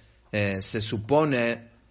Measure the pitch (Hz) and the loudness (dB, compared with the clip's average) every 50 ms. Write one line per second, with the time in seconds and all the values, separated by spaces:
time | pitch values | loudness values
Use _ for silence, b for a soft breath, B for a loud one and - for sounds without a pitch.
0 | B B B B B _ - 104 104 101 98 95 95 - - 113 104 - 123 107 | B B B B B _ -2 0 0 0 0 -2 -4 -6 -6 -4 -4 -4 -4 -4
1 | 107 110 139 151 156 147 135 120 117 117 117 113 - - - - _ _ | 0 2 4 4 4 4 2 2 0 0 -2 -4 -8 -16 -20 -20 _ _